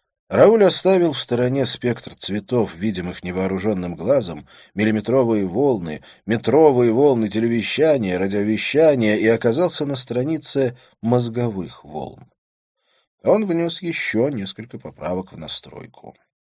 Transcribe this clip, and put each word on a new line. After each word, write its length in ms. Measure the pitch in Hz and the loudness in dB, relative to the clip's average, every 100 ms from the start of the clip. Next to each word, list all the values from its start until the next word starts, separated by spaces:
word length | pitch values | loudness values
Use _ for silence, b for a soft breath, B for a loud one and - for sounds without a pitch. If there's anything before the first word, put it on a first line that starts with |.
| _ _ - | _ _ -2
Рауль 340 | 101 175 226 | 6 6 8
оставил 480 | 190 - 185 190 170 | 4 4 2 4 2
в 80 | 135 | 0
стороне 460 | - 120 123 139 123 | -2 0 0 0 -2
спектр 500 | - 123 117 - - | -2 -2 -4 -8 -10
цветов, 600 | - 101 - 123 101 82 | -6 -6 -2 -2 -2 -2
видимых 480 | 107 92 90 90 | -4 -4 -6 -8
невооружённым 720 | 87 92 95 95 104 95 90 85 | -8 -4 -4 -2 -2 -4 -6 -4
глазом, 520 | 92 139 92 78 B B B | 0 0 -2 -8 B B B
миллиметровые 720 | 95 107 107 107 131 117 107 95 | -2 0 0 0 0 2 0 -2
волны, 560 | 92 143 110 82 73 B B - | 0 0 -2 -4 -12 B B -4
метровые 640 | 113 - 135 156 123 120 | -2 2 6 6 6 4
волны 360 | 113 147 123 107 | 4 2 2 0
телевещания, 920 | 104 117 117 98 - 156 143 98 90 | 0 0 0 -2 0 2 2 0 -2
радиовещания, 1000 | 98 104 104 107 - 139 160 135 107 107 | -2 -2 0 -2 0 2 4 4 2 2
и 120 | 107 | 2
оказался 580 | 113 120 127 175 - 143 | 2 2 0 0 -2 -4
на 100 | 135 | -4
странице 800 | - 120 135 160 - 143 127 127 b _ | -4 -4 -4 -4 -4 -2 -2 -4 b _
мозговых 800 | 113 123 120 113 120 98 80 - | 0 2 0 -4 -4 -4 -8 -12
волн. 480 | - 76 62 - - _ _ _ _ _ _ _ _ _ | -14 -12 -12 -14 -20 _ _ _ _ _ _ _ _ _
Он 220 | 107 202 202 | 0 2 0
внёс 360 | 165 170 - | -2 -2 -4
ещё 480 | 175 160 - 110 135 | -6 -6 -4 -2 -2
несколько 500 | 127 98 - 113 110 | -2 -8 -12 -14 -16
поправок 540 | - - 80 92 95 | -18 -10 -6 -6 -8
в 40 | - | -12
настройку. 800 | 78 - - - - - - - _ _ | -10 -10 -10 -16 -20 -20 -20 -20 _ _